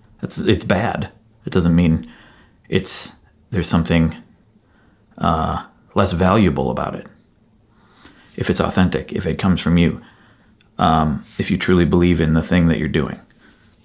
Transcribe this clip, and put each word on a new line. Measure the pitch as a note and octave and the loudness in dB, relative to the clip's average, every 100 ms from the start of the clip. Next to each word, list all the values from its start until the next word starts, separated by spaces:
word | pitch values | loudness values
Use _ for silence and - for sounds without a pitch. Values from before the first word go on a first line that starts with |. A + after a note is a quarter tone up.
| _ _ | _ _
it's, | - - | -10 -4
it's | - - | 0 0
bad. | - F#2+ G#2+ - G#2+ - _ _ | 0 -2 -2 -4 -8 -12 _ _
It | - | -2
doesn't | F#2 E2+ | 0 2
mean | E2+ E2+ D#2+ - - - - _ _ - | 4 4 2 -2 -18 -20 -20 _ _ -4
it's, | F#2+ F#2+ - - - _ _ _ | -4 -4 -8 -10 -16 _ _ _
there's | F#2 E2 | -6 -2
something, | F2 E2 E2 D#2+ - - _ _ _ _ _ _ _ _ - | -2 2 2 0 -2 -16 _ _ _ _ _ _ _ _ -6
uh, | E2+ D#2+ D#2+ D#2 - _ _ G#2 | -2 -2 -2 -6 -10 _ _ -2
less | F#2 | 0
valuable | F2 F#2 G#2+ F#2 C#2 C2 | 2 2 4 2 2 -2
about | B1 - | -4 -6
it. | - - - _ _ _ _ _ _ _ _ - - - - | -8 -14 -20 _ _ _ _ _ _ _ _ -20 -20 -20 -6
If | - | -4
it's | F#3 | -2
authentic, | E2+ F#2+ F2+ - - | -2 0 0 0 -6
if | - F2 | -6 -4
it | D#2+ | -2
comes | G2 E2+ | 0 0
from | E2 E2+ | 2 2
you, | E2 - - _ _ _ _ _ _ - | 2 0 -10 _ _ _ _ _ _ -2
um, | F2+ D#2+ D#2 C2+ - - | 2 2 0 -2 -8 -8
if | - | -4
you | F2+ | -2
truly | - F2+ | 2 2
believe | D#2+ F2 F2 E2+ | 4 4 4 2
in | D#2 | 2
the | D#2+ | 0
thing | - F2+ E2+ | 0 2 2
that | C2 | 2
you're | D2 | 0
doing. | D2+ C#2 - - _ _ _ _ _ | -2 -2 -6 -16 _ _ _ _ _